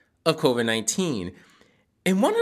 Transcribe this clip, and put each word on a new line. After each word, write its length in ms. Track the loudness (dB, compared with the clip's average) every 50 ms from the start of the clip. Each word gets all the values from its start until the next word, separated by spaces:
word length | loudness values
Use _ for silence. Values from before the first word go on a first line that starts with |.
| _ _ _ _ -2
of 120 | -2 0 2
covid 260 | 2 2 2 2 0
nineteen. 680 | 0 0 -2 -2 -2 -2 -2 -2 -2 -2 -4 -6 -8 -10 -14 -20 -20 _ _ _ _ _ _ _ _ _ _ -2
And 160 | 0 2 2 2
one 100 | 2 2
of 80 | 2